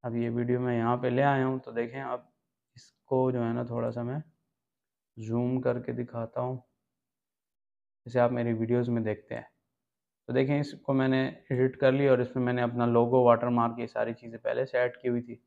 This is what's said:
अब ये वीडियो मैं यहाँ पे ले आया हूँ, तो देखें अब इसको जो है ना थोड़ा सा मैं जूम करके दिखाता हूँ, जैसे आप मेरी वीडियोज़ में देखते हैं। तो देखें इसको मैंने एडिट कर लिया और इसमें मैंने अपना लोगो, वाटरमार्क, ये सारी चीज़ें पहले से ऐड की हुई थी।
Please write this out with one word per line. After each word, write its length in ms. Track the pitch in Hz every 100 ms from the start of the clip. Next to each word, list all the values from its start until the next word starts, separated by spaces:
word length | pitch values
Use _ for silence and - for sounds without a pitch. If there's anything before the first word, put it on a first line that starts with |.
अब 120 | 123 117
ये 120 | 117
वीडियो 300 | 117 120 123
मैं 160 | 123 120
यहाँ 200 | 117 123
पे 140 | 127
ले 120 | 123
आया 200 | 143 135
हूँ, 140 | 131 131
तो 120 | 127
देखें 280 | 117 117 127
अब 280 | 131 123 - _ _ _ _ -
इसको 540 | - _ _ 131 131
जो 100 | 123
है 100 | 117
ना 100 | 117
थोड़ा 260 | 120 117 120
सा 120 | 117
मैं 200 | 120 143 156 _ _ _ _ _ _ _ _ -
जूम 420 | 110 117 123 127
करके 320 | 127 123 -
दिखाता 460 | 120 120 117 113 -
हूँ, 220 | 123 127 - _ _ _ _ _ _ _ _ _ _ _ _ _ -
जैसे 120 | 123
आप 120 | 120
मेरी 200 | 123 117
वीडियोज़ 360 | 113 113 120 123
में 120 | 117
देखते 300 | 107 107 -
हैं। 120 | 120 - _ _ _ _ _ _ _ -
तो 40 |
देखें 260 | 123 135 147
इसको 320 | 143 - -
मैंने 280 | 135 131 131 131 - _
एडिट 240 | 127 131 131
कर 160 | 135
लिया 200 | 135 139
और 80 | 127
इसमें 240 | 127 131
मैंने 180 | 123 123
अपना 240 | 120 120 120
लोगो, 380 | 117 117 127
वाटरमार्क, 520 | 120 117 120 120 117 117
ये 80 | 113
सारी 240 | 113 113
चीज़ें 240 | 113 117 113
पहले 260 | 117 120 131
से 120 | 127
ऐड 180 | 123 123
की 120 | 127
हुई 120 | 120
थी। 200 | 120 117